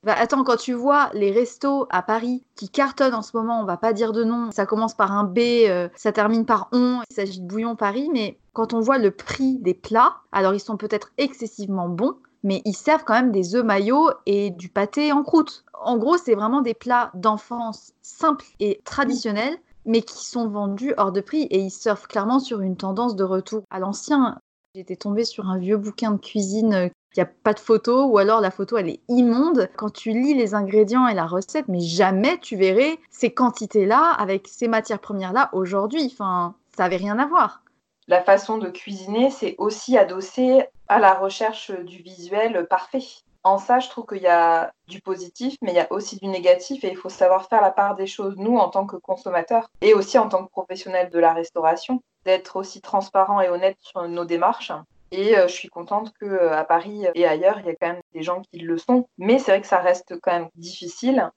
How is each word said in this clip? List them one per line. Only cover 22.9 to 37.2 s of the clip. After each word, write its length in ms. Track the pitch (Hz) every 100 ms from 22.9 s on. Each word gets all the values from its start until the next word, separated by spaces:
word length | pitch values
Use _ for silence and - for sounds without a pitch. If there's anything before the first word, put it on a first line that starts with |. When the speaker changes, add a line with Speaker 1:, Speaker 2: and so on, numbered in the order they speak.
| 190 240 196
Speaker 1:
de 80 |
retour 400 | 190 190 185 220 190
à 80 | 190
l'ancien. 600 | 185 202 - 294 247 - _ _ _ 196
J'étais 200 | 180 185
tombée 300 | 208 202 226
sur 240 | - 190
un 80 | 185
vieux 200 | 180 214
bouquin 340 | 208 - 220
de 80 | 202
cuisine, 540 | - 214 190 208 220 196
euh, 120 | 180 _ _ -
il 40 |
n'y 40 |
a 20 | 175
pas 280 | _ 220
de 60 | 214
photo, 460 | - 220 240 247 269
ou 140 | 208
alors 200 | 196 226
la 120 | 190
photo, 260 | - 196 233
elle 120 | 175
est 120 | - -
immonde. 600 | 240 247 233 311 285 185 -
Quand 140 | 214
tu 220 | - 226
lis 240 | 226 269 277
les 180 | 214
ingrédients 540 | 208 196 214 208 247 254
et 80 | 196
la 100 | 165
recette, 420 | 180 196 311 277
mais 120 | 180
jamais 580 | 170 170 190 190 247 349
tu 180 | - 202
verrais 440 | 190 190 285 320 _
ces 240 | - 240
quantités-là 800 | - 247 - 214 214 196 240 330 320
avec 280 | 196 196 -
ces 200 | - 233
matières 320 | 226 220 202
premières-là 500 | - 202 185 214 277
aujourd'hui. 580 | 190 185 196 208 302 277
Enfin, 400 | - 196 180 175 208 _ -
ça 60 |
avait 140 | 180 180
rien 200 | 202
à 80 | 214